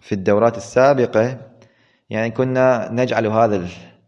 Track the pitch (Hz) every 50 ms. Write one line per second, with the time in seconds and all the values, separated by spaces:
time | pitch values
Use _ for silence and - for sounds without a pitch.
0 | _ - 107 98 92 107 101 104 110 117 117 113 - - - 127 127 139 143 131
1 | 123 117 - 110 110 123 131 123 - - - - - _ _ _ _ _ _ _
2 | _ _ 107 110 113 117 113 - 127 131 127 127 127 131 127 117 107 - 113 120
3 | 127 123 123 110 117 107 107 110 117 113 104 98 87 87 - - - - _ _
4 | _